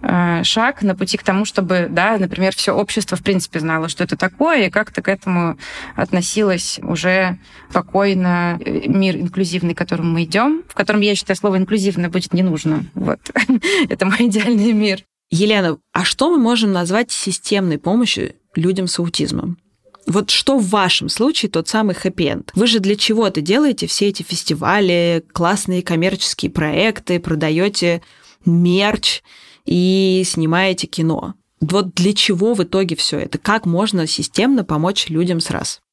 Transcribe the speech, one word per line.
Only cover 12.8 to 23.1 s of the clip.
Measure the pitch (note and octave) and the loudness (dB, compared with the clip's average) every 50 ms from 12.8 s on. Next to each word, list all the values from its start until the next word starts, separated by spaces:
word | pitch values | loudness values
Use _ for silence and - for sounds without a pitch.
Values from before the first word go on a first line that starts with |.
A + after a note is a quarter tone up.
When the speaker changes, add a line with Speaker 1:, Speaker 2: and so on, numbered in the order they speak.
| - - - | -2 -6 -8
Speaker 1:
Вот. | - - - - - _ - - | -6 -2 -2 -4 -4 _ -6 -4
<laughs> | - - - C4 A3+ - E4+ G4+ F#4+ D4+ - | -4 0 2 0 0 2 0 0 0 0 0
Это | - - F#3 | 0 -2 0
мой | F#3+ G3 - A#3+ A#3+ | 0 2 2 2 2
идеальный | G3 A3 G#3 A3+ A#3+ G#3+ G3+ A#3 A3+ | 2 2 2 2 2 4 4 4 2
мир. | G#3+ G#3+ G#3 F#3+ F#3+ - _ _ _ _ _ | 2 2 0 0 -2 -6 _ _ _ _ _
Speaker 2:
Елена, | - E3 G3+ G#3 A3 G3+ F#3+ E3+ D#3 - _ _ _ | 0 0 2 2 2 2 2 0 -2 -4 _ _ _
а | F3+ F#3 | -2 -2
что | - - - C4 D#4 | -2 0 0 2 2
мы | F4 D#4 | 4 4
можем | A#3+ A3+ A#3+ A#3 A3+ G#3 G3 | 4 4 2 2 2 2 2
назвать | F3+ F3 E3+ F#3 A3 A#3+ A#3 | 0 0 0 0 0 0 -2
системной | - - - G3 F#3 - - - G#3 G3+ F#3+ F3+ D#3 C#3+ | -4 -6 -4 -4 -6 -6 -2 -2 0 0 2 2 0 0
помощью | - E3+ F#3+ A#3 B3 G#3+ - G2 - - - _ _ _ _ | 0 0 2 2 2 2 0 -2 -4 -6 -8 _ _ _ _
людям | - D#3+ F3 F#3+ F#3 F#3 | 0 0 0 0 0 -2
с | F3 - - | -2 -2 -2
аутизмом? | E3+ E3+ E3+ - D3+ - - - - - F3 - _ _ _ _ _ _ _ - _ | -4 -2 -2 -2 -4 -2 -2 -4 -4 -6 -8 -8 _ _ _ _ _ _ _ -14 _
Вот | - D#3+ G3+ G3+ G3+ | -2 0 0 0 0
что | - - - - C#4 C4+ | -2 0 2 2 2 2
в | G#3+ F3+ | 2 2
вашем | G3+ G#3 F#3+ F3+ E3+ - G3 F#3 | 2 2 2 2 2 0 -2 -4
случае | - - A3 C#4 D#4 - - G3 | -2 0 0 0 2 0 -2 -2
тот | - E3 E3 - | -2 -2 -4 -2
самый | - A3 A3 G#3 F3+ | -2 0 0 0 -2
хэппи-энд? | - - F#3+ - - F3 C#3+ - - - - - | -2 -4 -6 -2 0 -2 -2 -2 -4 -8 -6 0
Вы | F3+ G#3 | 0 2
же | A#3+ A#3+ A3+ | 2 2 2
для | F#3+ G3 G#3 | 2 0 0
чего-то | G#3 - - | 0 0 0